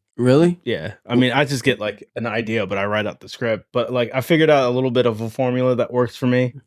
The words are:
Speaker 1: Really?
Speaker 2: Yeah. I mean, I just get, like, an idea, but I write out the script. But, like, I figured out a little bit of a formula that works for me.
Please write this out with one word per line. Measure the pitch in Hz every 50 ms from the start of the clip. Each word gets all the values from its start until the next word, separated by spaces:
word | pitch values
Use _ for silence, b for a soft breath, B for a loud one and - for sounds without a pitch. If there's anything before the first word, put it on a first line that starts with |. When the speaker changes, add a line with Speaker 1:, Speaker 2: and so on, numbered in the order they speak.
| _ _ _
Speaker 1:
Really? | - 120 127 131 151 170 175 175 175 _
Speaker 2:
Yeah. | 123 107 76 78 104 - - _
I | - 120
mean, | 123 127 123 117
I | 139 147
just | 131 143 120 -
get, | 131 120 107
like, | 104 107 104 - - - _
an | 120 113
idea, | 117 104 117 110 104 113 110 98
but | 92 101 98
I | 98
write | 104 107 107 104
out | 101 71 -
the | - -
script. | - - 123 117 110 95 - _ -
But, | 123 117 - 123
like, | 123 120 113 -
I | 131 120
figured | - 170 156 160 151
out | 151 139 131 123
a | 123
little | 127 131 127
bit | 117 127 120
of | 120 110 107
a | 113 113
formula | - - 131 127 123 127 127 127 127
that | 117 113 - -
works | 123 123 113 -
for | - 135
me. | 123 123 127 127 123 - 135 -